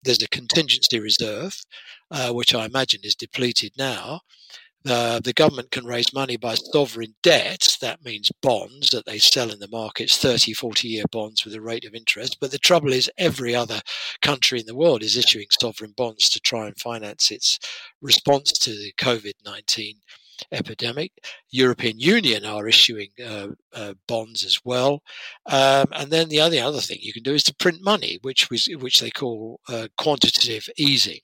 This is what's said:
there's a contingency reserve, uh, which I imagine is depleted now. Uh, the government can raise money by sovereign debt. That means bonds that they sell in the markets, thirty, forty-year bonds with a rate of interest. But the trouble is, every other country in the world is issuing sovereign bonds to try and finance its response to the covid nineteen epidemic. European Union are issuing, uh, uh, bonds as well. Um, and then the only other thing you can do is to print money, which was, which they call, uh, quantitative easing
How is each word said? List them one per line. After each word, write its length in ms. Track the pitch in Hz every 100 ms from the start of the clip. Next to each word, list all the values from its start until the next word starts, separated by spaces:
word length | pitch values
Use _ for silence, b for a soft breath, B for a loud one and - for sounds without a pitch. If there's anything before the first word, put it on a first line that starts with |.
there's 180 | - 120
a 80 | 110
contingency 680 | - 123 - 147 - - 117
reserve, 580 | 107 107 113 107 170 - - B B B B
uh, 200 | 143 127
which 220 | 120 117
I 120 | 120 110
imagine 360 | 131 131 104
is 120 | 104 -
depleted 560 | 117 - 123 117 104 -
now. 440 | 135 107 101 165 _ B B B B _ 139
Uh, 320 | 120 117 117
the 140 | 113
government 380 | - 156 135 -
can 140 | 131 120
raise 280 | 120 120
money 240 | 135 135 120
by 180 | 120 110
sovereign 580 | - 151 139 117 113 _
debt. 560 | 175 143 - 92 - -
That 200 | 123 - 127
means 260 | 104 101 -
bonds 500 | 135 110 95 - -
that 140 | 120 -
they 140 | 107
sell 320 | - - 117
in 80 | 104
the 80 | 101
markets, 500 | 113 107 - 113 -
thirty, 360 | 143 117 -
forty-year 500 | 110 123 104 120 113 104
bonds 320 | 113 107 110
with 100 | 110
a 80 | 107
rate 220 | 113 117
of 100 | 107
interest. 440 | 110 113 101 127 -
But 120 | 139
the 80 | 139
trouble 340 | - 175 143
is, 180 | 127 - -
every 360 | 175 - 120
other 280 | 120 120 107 - B B B
country 400 | 143 143 - 123
in 40 | 110
the 80 | 120
world 280 | 165 123
is 140 | - 123
issuing 300 | 120 110 104
sovereign 420 | - 120 107 107 104
bonds 320 | 120 110 -
to 100 | -
try 280 | - 120 107
and 120 | 104
finance 500 | 120 117 107 104 -
its 300 | 107 - - B B B B
response 520 | 139 139 - 143 143
to 180 | - -
the 220 | 107 104 -
covid 360 | 131 117 104 - 101
nineteen 500 | 98 - 113 107 107 _ B B B B
epidemic. 580 | - - 110 117 131 175 _ B B B
European 500 | 123 131 120 120 110
Union 460 | 139 233 170 107 104
are 200 | 107 107
issuing, 440 | 113 - 113 101 _
uh, 260 | 120 107 101 - _
uh, 200 | - 104 98 -
bonds 380 | 117 113 113 -
as 140 | -
well. 400 | 123 127 131 143 _ B B B -
Um, 400 | 135 135 139 139
and 180 | 156 143
then 200 | 160 160
the 100 | 151
only 220 | 160 160
other 180 | 120 143
thing 200 | - -
you 100 | -
can 120 | -
do 100 | 120
is 100 | 147
to 120 | - -
print 260 | 180 170
money, 380 | 190 208 - 175
which 280 | 131 131 -
was, 200 | 117 - -
which 220 | 127 -
they 100 | 117
call, 480 | - 131 113 113 120 -
uh, 220 | 120 113 -
quantitative 720 | 156 143 - - 120 110 - -
easing 420 | 143 131 104 82